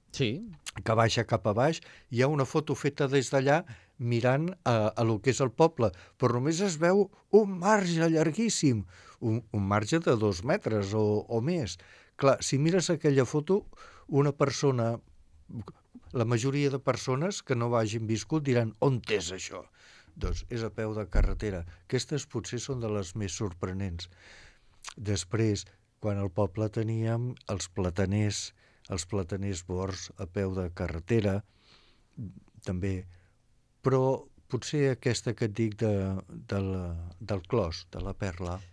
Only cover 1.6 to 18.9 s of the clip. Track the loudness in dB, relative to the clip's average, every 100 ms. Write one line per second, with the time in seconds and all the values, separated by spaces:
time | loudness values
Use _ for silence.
1.6 | 2 0 -8 -20 -6 0 2 2 0 0
2.6 | -2 -2 -2 0 0 2 2 2 4 2
3.6 | 0 -14 -18 -6 -2 2 2 2 0 -4
4.6 | 0 2 2 2 0 2 2 2 2 4
5.6 | 2 4 0 -2 -14 -2 0 2 0 0
6.6 | 0 2 4 4 2 -4 _ 6 6 2
7.6 | 4 4 4 2 4 4 2 2 0 2
8.6 | 2 2 -2 -12 -20 -6 -2 -2 -2 -2
9.6 | 2 2 2 0 2 2 2 0 0 -2
10.6 | 0 -2 0 0 2 2 0 -2 0 -2
11.6 | -4 -8 -18 -20 -20 0 2 4 2 0
12.6 | 2 2 2 0 2 4 2 0 0 0
13.6 | -2 -16 -20 -20 -2 2 2 2 0 2
14.6 | 2 2 0 -2 -10 -20 -20 -20 -16 -14
15.6 | -14 -16 _ -20 -8 -2 0 2 0 0
16.6 | 0 0 -2 -2 0 -2 -2 -4 -4 -2
17.6 | 2 2 0 -2 -2 -2 0 -2 2 2
18.6 | 0 0 0